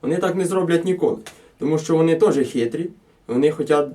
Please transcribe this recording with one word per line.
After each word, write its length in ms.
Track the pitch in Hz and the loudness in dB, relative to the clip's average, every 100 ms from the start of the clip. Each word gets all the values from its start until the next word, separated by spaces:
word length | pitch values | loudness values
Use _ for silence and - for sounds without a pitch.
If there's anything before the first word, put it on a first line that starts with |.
Вони 160 | 127 175 | -2 -2
так 180 | 185 180 | -2 -2
не 100 | 175 | -2
зроблять 400 | 190 170 170 180 | 0 0 0 0
ніколи. 320 | 180 147 107 - - - _ | 0 -2 -2 -10 -20 -20 _
Тому 180 | 143 156 | -2 -2
що 180 | 156 160 | 0 2
вони 200 | 165 160 | 4 4
теж 320 | 214 135 123 | 4 2 0
хитрі, 420 | 127 117 156 175 - _ _ - | -2 -2 -4 -8 -10 _ _ -4
вони 240 | 123 147 | 2 2
хочуть 360 | 151 135 147 143 | 0 0 0 0